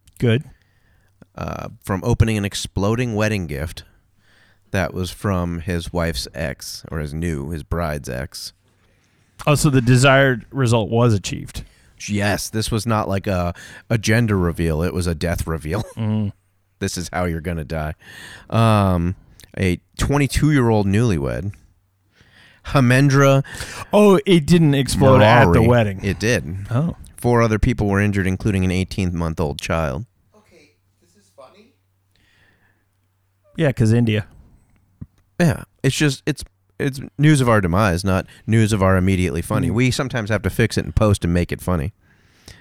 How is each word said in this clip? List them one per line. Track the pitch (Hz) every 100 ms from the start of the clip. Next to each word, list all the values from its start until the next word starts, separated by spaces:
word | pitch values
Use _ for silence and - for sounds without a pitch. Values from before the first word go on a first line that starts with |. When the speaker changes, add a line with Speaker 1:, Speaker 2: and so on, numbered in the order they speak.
| _ _
Speaker 1:
Good. | 123 113 - - _ _ _ _ _ _ _ -
Speaker 2:
uh, | 82 78 - -
from | - 95
opening | 120 117 117 107
an |
exploding | 101 - - - 98 113 123
wedding | 104 107 107 85
gift. | 69 80 - - _ _ _ _ _ _ _ _
That | 101 90
was | - 90
from | - 107 92 87 85
his | 82 85 82
wife's | 87 82 82 -
ex, | - 78 65 - - -
or | 80
his | 76
new, | 76 85 76 69
his | 82
bride's | 69 82 85 76 64
ex. | 62 69 - - _ _ _ _ _ _ _ _ _ -
Speaker 1:
Oh, |
so | 143 160
the | 135
desired | 117 127 139 135 139 123 -
result | 135 127 117 104
was | 113 120
achieved. | 104 - 85 - - - _ _ _ -
Speaker 2:
Yes, | 104 101 95 -
this | 110 110
was | 113 110
not | 110 104
like | 98 107
a, | 92 87 87 - - _
a | 113
gender | 98 110 120 101
reveal. | 87 80 82 78
It | 87
was | - 87
a |
death | 80 85 85 80
reveal. | 80 76 92 107
<laughs> | -
Speaker 1:
Mm. | 110 107 104 - _ _ _ _
Speaker 2:
This | 98 -
is | 85
how | - 90
you're | 82
gonna | 80 82
die. | 69 80 78 78 - - - - -
Um, | - 117 107 98 90 85 92 _ _ - -
a | 98 87 _ -
twenty-two-year-old | - 139 139 - 147 147 117 110 98
newlywed, | 101 120 87 67 60 98 - _ _ _ _ _ _ _ _ - _ -
Hamendra. | 147 123 127 143 135 139 135 - - - - -
Speaker 1:
Oh, | 208 208 190 -
it | 175 143
didn't | 175 160
explode | 139 127 - 139 131
at | 107 117 90
the | 85
Speaker 2:
Murari. | 117
Speaker 1:
wedding. | 120 107 95
Speaker 2:
It | 98 85
did. | 101 117 71 92 101
Speaker 1:
Oh. | 113 165 - - -
Speaker 2:
Four | 120 120
other | 117 107
people | 131 117 104
were | 98
injured, | 104 98 92
including | 92 113 98
an | 92
eighteen-month-old | 92 92 - 90 87 82 80 80 71
child. | - 82 78 67 117 _ _ 208
Speaker 3:
Okay, | _ _ _ 151 _ _
this | 190 208
is | 202 _
funny. | 131 196 226 _ _ _ _ _ _ _ _ _ _ _ _ _ _ _ _ _ _ -
Speaker 1:
Yeah, | 156
'cause | - 110
India. | 113 117 107 - - - _ _ _ _ _ - _ _ _
Speaker 2:
Yeah, | 170 104 87 _
it's | 139 -
just, | 151 131 -
it's, | 147 - _ _ _
it's | 143 135 - -
news | 147 151
of | 123
our | 110
demise, | 90 87 107 85
not | 98 92 - - -
news | 113 107
of | 107
our | 95 95
immediately | 92 95 90 69
funny. | 85 107 87
Speaker 1:
Mm. |
Speaker 2:
We | 98 127
sometimes | - 135 127 101
have | 107
to | 92
fix | - 113 -
it |
and | -
post | - 107 101
and | 90
make | 87 87
it | -
funny. | - 90 69 - _ _ _ _ - -